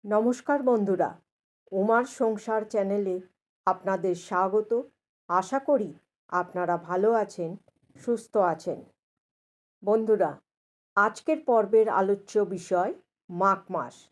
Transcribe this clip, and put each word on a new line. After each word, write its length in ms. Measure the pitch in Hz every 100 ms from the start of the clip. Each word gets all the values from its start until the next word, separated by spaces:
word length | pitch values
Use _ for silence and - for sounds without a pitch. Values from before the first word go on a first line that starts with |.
নমস্কার 560 | 208 214 233 247 - 285
বন্ধুরা, 460 | 254 233 202 180 139 - _ _ _ _ _
উমার 340 | 190 208 226 254
সংসার 480 | - 226 214 226 220 214
চ্যানেলে 460 | 220 196 202 196 180 185 _ _ _ -
আপনাদের 480 | 254 196 190 190 175 -
স্বাগত। 440 | 180 190 214 214 233 285 _ _ _ -
আশা 300 | 180 185 269
করি 300 | 277 277 185 - _ _ _
আপনারা 460 | 180 175 180 175 170
ভালো 320 | 165 185 208 226
আছেন, 360 | 196 - 165 196 _ _ _ -
সুস্থ 380 | - 233 - 214 180
আছেন। 340 | 160 - 139 - _ _ _ _ _ _ _ _ _
বন্ধুরা, 480 | 196 220 220 208 165 143 _ _ _ _ _ -
আজকের 420 | 214 - - 311 294
পর্বের 420 | 226 202 220 220
আলোচ্য 440 | 165 190 196 - 214 196
বিষয় 420 | 185 - 180 196 - _ _ -
মাঘ 320 | 175 190 190 -
মাস। 260 | 175 123 - _